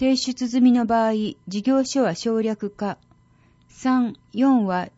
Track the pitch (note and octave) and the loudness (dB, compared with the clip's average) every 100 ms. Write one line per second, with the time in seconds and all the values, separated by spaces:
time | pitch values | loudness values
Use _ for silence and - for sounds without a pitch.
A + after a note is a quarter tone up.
0 | C4 B3+ - B3+ B3 B3+ B3 B3 A3+ A3+ | 0 0 -2 -6 -4 2 4 4 2 0
1 | A3 A3 G#3+ - - G3+ G#3+ C4+ C4 C4+ | 0 0 -4 -8 -10 -6 0 0 0 0
2 | A3 E3+ A#3 A3+ A3 G#3+ G3+ - G3+ - | 0 -2 -2 -2 -2 -4 -8 -8 -8 -8
3 | _ _ _ _ _ _ _ - C4 B3+ | _ _ _ _ _ _ _ -6 0 0
4 | A#3+ - _ G#3 C4+ B3+ G3 F3+ F3+ | 0 -4 _ 0 2 4 2 -2 -6